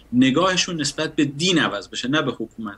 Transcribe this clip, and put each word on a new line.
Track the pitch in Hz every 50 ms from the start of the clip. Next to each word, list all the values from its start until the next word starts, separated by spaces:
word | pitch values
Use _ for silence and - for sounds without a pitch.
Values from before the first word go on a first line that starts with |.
| - - 120
نگاهشون | 123 131 131 131 156 180 190 185 180 - - 180 156
نسبت | 139 - - - 156 156 -
به | - 147
دین | 135 139 143 165 185 185 151
عوض | 117 101 101 101 95 -
بشه، | - - - 123
نه | 143 156 147
به | 131 117
حکومت. | - 113 - - - 113 104 101